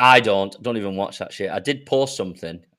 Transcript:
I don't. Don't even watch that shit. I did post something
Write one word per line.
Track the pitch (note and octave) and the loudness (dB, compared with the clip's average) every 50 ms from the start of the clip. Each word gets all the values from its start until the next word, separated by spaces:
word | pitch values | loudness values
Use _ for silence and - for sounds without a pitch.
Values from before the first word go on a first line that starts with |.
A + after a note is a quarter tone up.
| B2 B2+ B2+ | 6 8 8
I | B2+ | 8
don't. | A2+ A2 G2+ G2 G2 G2 - - | 6 4 2 0 0 -2 -6 -8
Don't | - B2 A#2 | -6 -6 -4
even | A2 G2+ G2 F#2+ | -4 -4 -6 -4
watch | F#2+ G2+ - - - | -4 -6 -6 -6 -10
that | - - | -14 -12
shit. | - - G2+ F#2 | -10 -8 -8 -6
I | D#2+ G2+ | -6 -6
did | F#2+ C#3+ C#3+ C3+ C#3 | -4 -6 -6 -6 -4
post | - C#3 C3+ C3+ C3+ - | -2 0 0 0 -2 -4
something | - G2 F#2 F2 - - E2 E2+ E2+ _ _ _ | -8 -8 -8 -10 -12 -12 -14 -14 -14 _ _ _